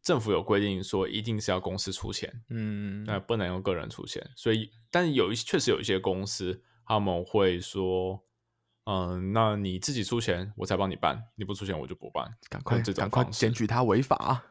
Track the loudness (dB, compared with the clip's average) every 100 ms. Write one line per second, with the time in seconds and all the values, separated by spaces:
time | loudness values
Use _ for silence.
0 | 2 0 4 0 4 2 4 0 -2 0
1 | 0 -2 -2 -2 0 -2 -2 -4 -4 -6
2 | -6 -6 -8 -12 -10 -6 -4 -4 -6 -8
3 | -4 -4 -2 -2 0 0 -2 -2 -4 -10
4 | -10 -10 -10 -4 0 2 0 _ _ 2
5 | 4 4 4 2 0 2 4 2 2 2
6 | 2 -2 -4 -4 -4 -6 _ _ 0 2
7 | 2 0 0 4 4 2 -4 -2 0 0
8 | -2 -6 _ _ _ _ _ _ -4 -2
9 | 0 -2 0 2 2 2 -2 -2 -2 -2
10 | 0 0 0 -2 -2 -6 -2 0 0 2
11 | 0 0 -8 -10 -8 -6 -4 -6 -6 -12
12 | -8 -8 -8 -12 -12 -10 0 0 0 0
13 | 0 2 0 2 0 2 0 2 4 4
14 | 4 0 2 -2 -4